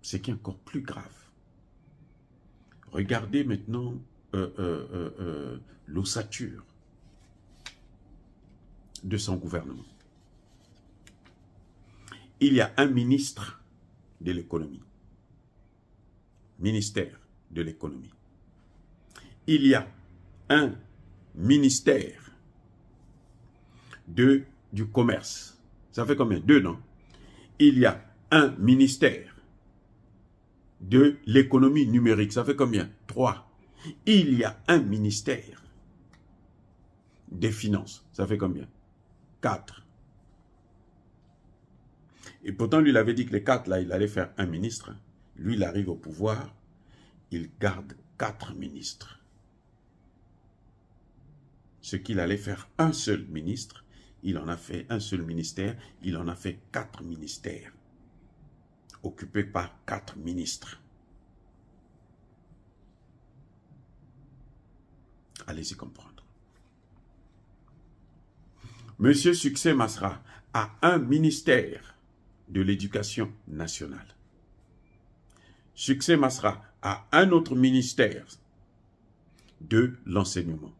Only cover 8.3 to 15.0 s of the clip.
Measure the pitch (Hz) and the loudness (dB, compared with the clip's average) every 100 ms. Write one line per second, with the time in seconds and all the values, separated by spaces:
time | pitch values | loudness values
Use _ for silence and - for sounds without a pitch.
8.3 | _ _ - _ - _ - 95 104 101 | _ _ -20 _ -20 _ -16 -8 -6 -4
9.3 | 90 82 85 69 - - - _ _ _ | -6 -6 -8 -10 -16 -18 -20 _ _ _
10.3 | _ _ _ _ _ _ _ - _ - | _ _ _ _ _ _ _ -20 _ -20
11.3 | _ _ - _ _ - - - - - | _ _ -20 _ _ -20 -20 -20 -20 -20
12.3 | _ 139 131 104 - 139 127 120 139 - | _ 4 4 2 2 2 2 2 0 0
13.3 | - - - _ _ _ _ _ _ 82 | -10 -16 -18 _ _ _ _ _ _ -6
14.3 | 90 85 82 76 67 - _ | -6 -6 -8 -8 -14 -20 _